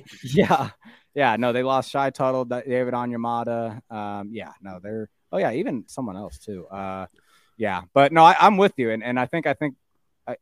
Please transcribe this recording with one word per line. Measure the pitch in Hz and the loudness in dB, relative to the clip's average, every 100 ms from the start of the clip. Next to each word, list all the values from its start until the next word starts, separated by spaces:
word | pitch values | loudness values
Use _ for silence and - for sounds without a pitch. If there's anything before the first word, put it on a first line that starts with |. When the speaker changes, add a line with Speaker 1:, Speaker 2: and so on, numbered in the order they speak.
| - | -10
Speaker 1:
<laughs> | - | -16
Speaker 2:
Yeah, | 127 151 202 156 110 - - - _ | -2 2 4 2 -2 -10 -20 -20 _
yeah, | 143 131 110 | 0 2 2
no, | 123 | 0
they | 120 | 0
lost | 127 131 123 | 0 0 0
Shy | 139 139 | -2 -2
Tuttle, | - 135 131 123 | 0 -2 0 -4
Da-, | 123 | -6
David | 131 123 123 | -4 -2 -2
Onyemata. | 123 123 120 117 117 117 117 113 113 - | -4 -4 -6 -4 -4 -4 -4 -6 -10 -14
Um, | 113 104 101 101 | -12 -10 -10 -12
yeah, | 110 92 - | -14 -16 -18
no, | 95 92 | -18 -16
they're, | 98 110 107 _ - | -10 -10 -10 _ -8
oh | 90 | -4
yeah, | 160 | -4
even | 120 233 123 - | -4 -6 -8 -10
someone | - 120 95 | -10 -10 -10
else | 98 - | -14 -16
too. | - 95 82 | -14 -14 -12
Uh, | 98 95 95 92 _ _ _ _ - | -12 -10 -10 -12 _ _ _ _ -6
yeah, | 107 90 90 | -4 -4 0
but | 135 139 | 4 4
no, | 165 | 8
I, | 165 - | 8 10
I'm | 185 196 | 6 6
with | 196 - | 2 2
you, | 117 | -2
and, | 110 | -2
and | 117 123 | -2 -2
I | 123 | -2
think, | 165 151 | -2 -2
I | |
think, | 135 151 131 _ _ _ _ - | -2 -4 -6 _ _ _ _ -14
uh, | 123 | -12